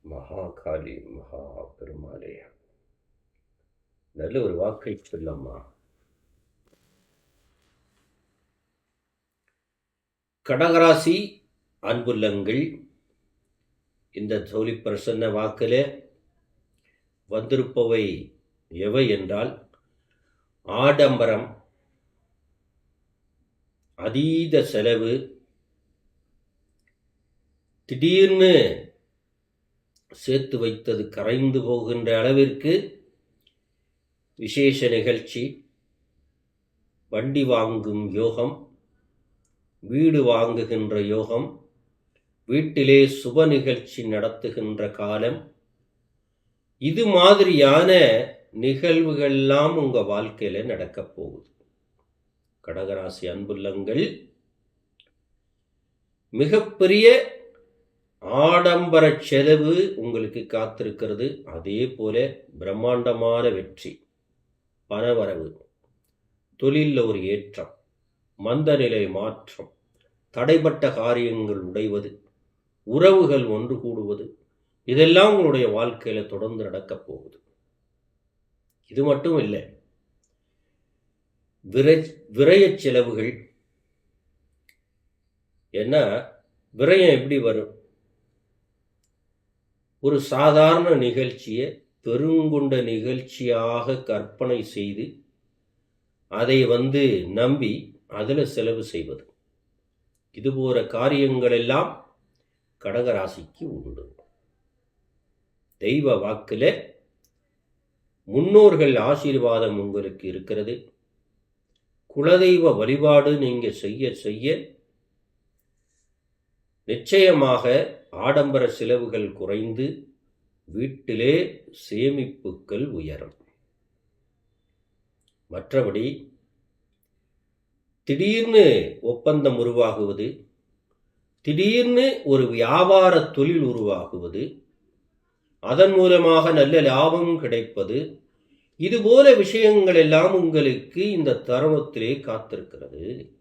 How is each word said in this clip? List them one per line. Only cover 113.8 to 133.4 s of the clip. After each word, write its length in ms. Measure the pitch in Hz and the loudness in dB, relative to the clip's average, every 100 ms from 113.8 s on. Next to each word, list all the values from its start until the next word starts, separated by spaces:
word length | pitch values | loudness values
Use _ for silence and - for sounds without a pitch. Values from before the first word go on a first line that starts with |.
செய்ய 320 | 101 120 131 | -10 -6 -8
செய்ய 320 | - 107 107 131 165 - _ _ _ _ _ _ _ _ _ _ _ _ _ _ _ _ _ _ _ _ _ - | -6 -10 -8 -4 -4 -6 _ _ _ _ _ _ _ _ _ _ _ _ _ _ _ _ _ _ _ _ _ -10
நிச்சயமாக 760 | 120 - 196 190 160 135 120 123 135 175 - _ 87 | -10 0 4 6 6 4 2 2 0 0 -10 _ -6
ஆடம்பர 420 | 117 143 139 135 123 | 0 2 2 0 -2
செலவுகள் 600 | - 117 123 117 107 101 | -4 -2 -2 -2 -6 -8
குறைந்து 540 | - 95 104 113 113 139 - - _ _ _ _ _ _ | -8 -8 -6 -6 -6 -8 -8 -18 _ _ _ _ _ _
வீட்டிலே 640 | 92 135 131 - 110 123 165 180 - - - | -10 -10 -10 -10 -2 0 0 -2 -10 -20 -20
சேமிப்புகள் 1000 | - 104 135 139 110 - 98 90 _ 104 143 | -12 -4 -4 -4 -8 -12 -16 -16 _ -10 -8
உயரும். 460 | 95 78 73 - _ _ _ _ _ _ _ _ _ _ _ _ _ _ _ _ _ _ _ _ _ _ | -10 -12 -14 -18 _ _ _ _ _ _ _ _ _ _ _ _ _ _ _ _ _ _ _ _ _ _
மற்றபடி 560 | 90 - 135 110 101 123 - - _ _ _ _ _ _ _ _ _ _ _ _ _ _ _ _ _ - | -16 -4 -2 -2 -4 -6 -10 -18 _ _ _ _ _ _ _ _ _ _ _ _ _ _ _ _ _ -8
திடீர்னு 560 | 139 196 226 226 220 170 110 - - 113 | -2 -2 -2 4 6 8 6 0 -8 -6
ஒப்பந்தம் 480 | 120 - 151 139 120 | -2 0 2 2 0
உருவாகுவது, 680 | 117 120 113 104 101 98 113 135 - _ _ _ _ _ _ _ _ _ - | -2 2 0 0 -6 -4 -8 -10 -20 _ _ _ _ _ _ _ _ _ -6
திடீர்னு 600 | 151 202 233 240 247 269 247 | 0 2 2 2 2 2 0
ஒரு 200 | 143 135 120 | 0 2 2
வியாபார 640 | 113 113 156 185 190 185 170 151 | 0 0 2 6 8 8 4 0
தொழில் 280 | - | -2